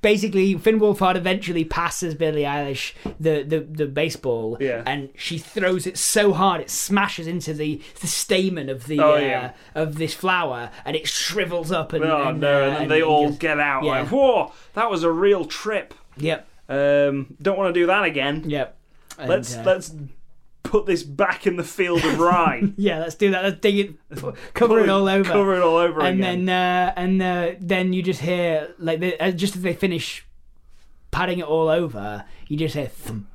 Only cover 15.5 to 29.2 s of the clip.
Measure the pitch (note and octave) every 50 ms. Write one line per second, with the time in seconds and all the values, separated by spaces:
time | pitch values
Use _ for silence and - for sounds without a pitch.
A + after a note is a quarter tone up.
15.5 | - - - G#3+ A3 G3 - - - - - - - - D3 D#3+ D#3+ - - -
16.5 | - - - - C3 C#3 C#3+ C#3+ C#3+ C#3+ C#3+ C#3+ C#3+ C#3 C3 - - - C#3+ F#3+
17.5 | G3 F#3+ G3 F#3 E3+ F3 F3 E3+ F#3 G#3 G3+ E3+ D3 C#3+ C3 C#3+ D3 D#3 D3+ D#3+
18.5 | D3 D3 C3 - - - _ _ _ - - - - - D3+ C3 F3 - B2 A#2
19.5 | B2 A#2 A2+ F#3 F#3 F#3 - D#3 D#3+ D#3 D3 C3+ - - - - - - - -
20.5 | - - _ - - G#3+ G3+ G3+ F3+ E3 E3 D3 C#3 C3+ G3+ F3+ F3+ - - G3
21.5 | F3+ F3 E3 - - - F#3+ F3 E3+ E3+ - D#3+ C3+ - E3 F3 F3+ F3+ E3 D#3
22.5 | C3+ A#2+ G3+ G3 - - G3+ G3+ E3+ D#3 E3 E3+ D#3 - G#3 G3 F#3+ F#3 F#3 G3
23.5 | F#3 D#3 - G#3 G3+ G3+ G3+ G3+ D3+ - _ - - C3 - C3+ - - - -
24.5 | - - A#3 A#3 A3 A3+ G#3 F#3+ G3 G3 G3 F#3+ F#3+ G3 G3 F3+ E3+ G#3 G3+ G3
25.5 | F#3+ F3+ F3+ E3 E3 E3 F3 F3 D#3 D#3 D#3+ F#3 F#3 F#3+ F#3+ F#3 F3+ F3+ F3+ F#3
26.5 | F#3 F3+ F3+ F3+ F3+ F3+ F3+ F3+ F3+ F3+ F3+ F#3 F#3+ F#3+ F#3+ F#3 F3+ F3 F3 E3+
27.5 | F3+ F3+ F#3+ E3+ F#3+ F#3 F#3 F#3 F3+ F#3 F3 F3+ F3+ - C#3 E3+ F3+ F3+ F3 E3+
28.5 | D#3+ D#3 D3+ - - - E3+ E3 D#3+ D#3+ F3 F3+ F3 -